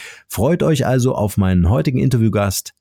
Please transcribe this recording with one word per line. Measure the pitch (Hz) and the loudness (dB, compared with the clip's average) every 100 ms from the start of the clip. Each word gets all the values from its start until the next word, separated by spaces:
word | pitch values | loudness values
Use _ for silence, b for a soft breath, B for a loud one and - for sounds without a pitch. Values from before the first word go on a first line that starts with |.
| B B B | B B B
Freut | - 120 175 | -4 -2 0
euch | - 147 - | 0 0 0
also | 127 123 | 0 0
auf | - 104 - | 0 -2 0
meinen | 95 92 85 | 2 4 2
heutigen | 123 151 123 | 2 0 0
Interviewgast | 135 120 113 104 101 - - _ | 0 2 2 0 -2 -4 -10 _